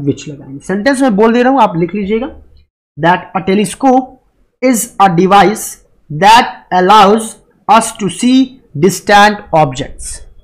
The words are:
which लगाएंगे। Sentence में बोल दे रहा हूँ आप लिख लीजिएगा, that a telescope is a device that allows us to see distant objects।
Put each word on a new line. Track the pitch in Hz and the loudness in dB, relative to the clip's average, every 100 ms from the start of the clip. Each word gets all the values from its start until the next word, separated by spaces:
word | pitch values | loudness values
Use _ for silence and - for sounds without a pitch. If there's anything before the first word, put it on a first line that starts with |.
which | 143 131 - | -8 -8 -8
लगाएंगे। | 139 131 139 | -18 -18 -18
Sentence | - 190 208 269 | -10 -6 -4 -2
में | 269 196 | -2 0
बोल | 226 | 2
दे | 233 | 2
रहा | 247 | 0
हूँ | 269 | 2
आप | 220 165 | 0 -2
लिख | 175 | -6
लीजिएगा, | 208 196 220 277 - - _ _ _ _ - | -6 -4 -4 -6 -14 -20 _ _ _ _ -6
that | 165 180 - 190 | -2 -2 -2 -8
a | - | -2
telescope | 190 214 - 269 254 - - _ _ _ - | -2 -2 -2 0 0 -2 -14 _ _ _ -6
is | 254 233 - - | -2 -2 -4 0
a | 196 170 | 0 2
device | 185 202 185 214 - - _ _ - | 2 4 2 -2 -10 -18 _ _ -14
that | 151 196 226 - - - | -2 4 4 2 -6 -6
allows | 180 180 214 196 220 220 - _ _ - | -2 4 4 4 2 -2 -16 _ _ 0
us | 214 226 | 0 0
to | - 196 | -6 -8
see | - 240 262 254 - _ 143 | -4 0 2 0 -4 _ -2
distant | 175 185 - 202 208 208 - 160 | -2 0 2 4 4 0 -4 -2
objects। | 151 131 135 - - - - _ | -2 -4 -12 -12 -16 -16 -18 _